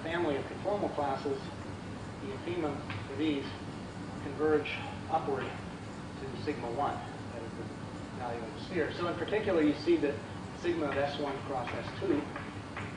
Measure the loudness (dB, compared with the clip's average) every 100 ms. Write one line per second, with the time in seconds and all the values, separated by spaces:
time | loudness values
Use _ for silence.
0 | -2 2 2 2 0 -2 0 2 2 2
1 | 2 2 0 -2 -4 -8 -8 -8 -6 -6
2 | -6 -6 -4 -4 -2 0 0 -2 -4 -6
3 | -4 0 2 2 0 -6 -8 -8 -8 -8
4 | -6 -6 -4 2 6 6 4 -2 -4 -6
5 | 0 2 2 0 0 -4 -6 -8 -8 -8
6 | -8 -6 -6 -4 -2 0 0 2 2 0
7 | -4 -6 -6 -6 -6 -6 -6 -6 -8 -6
8 | -6 -6 -4 -4 -4 -6 -2 2 2 2
9 | 0 0 2 2 4 6 8 6 6 6
10 | 6 2 -4 -6 -6 -2 0 2 2 4
11 | 2 2 0 -2 -2 -2 0 -2 -4 -2
12 | 4 4 2 -4 -6 -6 -6 -6 -6